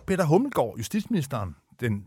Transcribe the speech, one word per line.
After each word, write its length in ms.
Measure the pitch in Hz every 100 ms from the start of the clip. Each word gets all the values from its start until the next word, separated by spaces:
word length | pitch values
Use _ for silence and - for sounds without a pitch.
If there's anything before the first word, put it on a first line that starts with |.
| -
Peter 180 | 185
Hummelgaard, 500 | 156 175 277 - 117 -
justitsministeren, 760 | 107 214 - 175 135 120 90 - _ -
den 120 | 117 104